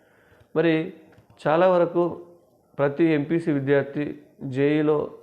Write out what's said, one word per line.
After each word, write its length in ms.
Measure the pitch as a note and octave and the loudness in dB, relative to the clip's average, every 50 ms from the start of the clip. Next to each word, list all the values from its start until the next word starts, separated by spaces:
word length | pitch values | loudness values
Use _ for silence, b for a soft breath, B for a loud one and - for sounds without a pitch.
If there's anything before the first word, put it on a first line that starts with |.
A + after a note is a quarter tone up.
| b b b b b b b b b b - | b b b b b b b b b b -2
మరి 360 | D#3 E3 E3 D#3+ D#3 D#3+ F#3+ - - - - _ - _ _ _ - - - | 0 2 2 2 0 -2 -6 -10 -18 -20 -20 _ -20 _ _ _ -6 -2 0
చాలా 200 | D#3 E3+ F#3 F#3+ | 2 4 4 4
వరకు 520 | F3+ F3 E3+ E3+ F3 E3+ F3 E3 - - - - - _ _ _ _ _ _ _ _ - | 4 2 2 2 0 0 -2 -2 -4 -10 -16 -20 -20 _ _ _ _ _ _ _ _ -2
ప్రతి 260 | C#3 C#3+ C#3+ - E3+ | -2 0 0 2 2
ఎంపీసీ 480 | D#3+ D#3 C#3+ C#3+ - E3 E3 E3 E3+ | 2 2 0 0 -2 -2 -2 0 -2
విద్యార్థి 680 | D3 C#3 C3+ C3+ C#3+ C#3 C#3 - - D3 D3 - - - - _ _ - | -2 0 0 2 2 0 0 -2 -4 -6 -6 -8 -10 -14 -20 _ _ -14
జేఈలో 680 | - C#3 B2+ C3+ C#3+ D3 D3+ D#3 D3+ D3+ D3+ D3 - - - - | -10 -6 -2 0 0 2 2 2 2 0 0 0 -2 -6 -10 -16